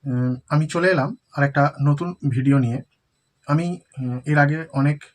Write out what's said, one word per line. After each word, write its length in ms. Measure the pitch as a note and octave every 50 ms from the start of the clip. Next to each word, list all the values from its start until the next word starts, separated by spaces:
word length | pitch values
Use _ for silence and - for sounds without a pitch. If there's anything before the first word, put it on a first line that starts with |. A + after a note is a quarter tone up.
| -
উম, 300 | C#3 B2+ B2 B2 B2+ B2+ B2+ _ _ D3
আমি 120 | D3 D#3 D#3 -
চলে 140 | E3+ E3+ F#3 F#3
এলাম 140 | D#3 B2+ - - - _ _ _
আর 60 | - C#3+
একটা 160 | C#3 C#3 D3 C#3+ D3 - - C#3
নতুন 220 | D3 C#3+ C#3+ E3+ F3 F3 _ - C#3+ A#2+
ভিডিও 220 | B2+ B2+ C#3 C#3 C#3 B2+
নিয়ে। 140 | A#2 A2+ - - _ _ _ _ _ _ _ _ _ _ _ _
আমি, 200 | - D3 D#3 E3+ F3 F3+ - _ _ _ C#3
উম, 180 | B2+ B2 B2 B2+ B2+ D3
এর 60 | D3+ D3 C#3+
আগে 140 | C#3 D3+ D#3+ D#3+ D#3+ - C#3+
অনেক 180 | C3+ D3 D3 C#3+ - - _